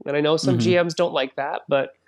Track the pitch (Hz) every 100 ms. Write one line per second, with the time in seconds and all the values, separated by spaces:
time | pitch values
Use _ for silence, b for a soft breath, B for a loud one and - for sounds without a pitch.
0 | - 147 151 156 135 120 180 175 170 160
1 | 175 139 135 - 139 - - 139 143 -